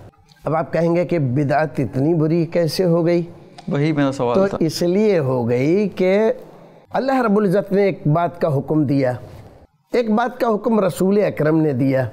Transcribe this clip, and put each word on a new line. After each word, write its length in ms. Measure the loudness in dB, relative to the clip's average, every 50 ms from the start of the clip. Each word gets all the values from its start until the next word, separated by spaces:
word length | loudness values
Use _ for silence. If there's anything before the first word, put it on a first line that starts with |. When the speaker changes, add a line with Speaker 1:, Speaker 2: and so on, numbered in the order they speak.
| -12 -20 -20 _ _ _ _ _ -6
Speaker 1:
अब 80 | -4 -4
आप 160 | -2 -4 -2
कहेंगे 320 | -2 0 0 2 0 0 0
कि 140 | 0 0 0
बिदअत 600 | 0 0 0 0 0 0 0 0 0 -2 -2 -4
इतनी 340 | -6 -4 -2 -2 0 0 2
बुरी 300 | 2 2 2 0 0 0
कैसे 380 | 0 0 0 0 0 0 0 2
हो 180 | 2 2 2 2
गई? 240 | 2 2 0 -2 -4 -10 -18 -20 -20 -20 -14 -8 -6
Speaker 2:
वही 220 | -2 0 0 0
मेरा 180 | 0 0 0 0
सवाल 240 | 0 -2 -2 0 0
Speaker 1:
तो 120 | 0 0 -2
Speaker 2:
था। 100 | -2 -2
Speaker 1:
इसलिए 560 | -2 -4 -2 -2 -2 0 0 0 2 2 2 0
हो 260 | 0 -2 -2 -2 -2
गई 440 | -2 0 0 0 0 0 0 0 -2
कि 260 | -2 -2 0 2 2 2 2 0 -2 -4 -10 -18 -20 -20 -20 -20 -20 -20 -18 _ -6
अल्लाह 260 | -4 -2 0 0 0
रब्बुल 260 | 2 2 2 2 2
इज़्ज़त 260 | 2 2 0 0 0
ने 160 | 0 2 2 2
एक 140 | 0 0 0
बात 320 | 0 2 2 0 -2 -2 -2
का 80 | -2 0
हुक्म 360 | 0 -2 -2 0 0 0 2
दिया, 340 | 2 2 2 0 0 -2 -4 -8 -16 -20 -20 -20 -20 -20 -20 -20 _ _ _ _ _ -2
एक 200 | -2 0 2 2
बात 220 | 0 0 -2 -2 -2
का 80 | 0
हुक्म 340 | 0 0 0 0 2 2 2
रसूल 420 | 2 0 0 0 0 2 2 2
अकरम 320 | 2 0 0 0 0 2 2
ने 180 | 2 2 2
दिया। 380 | 0 0 0 2 2 0 0 -2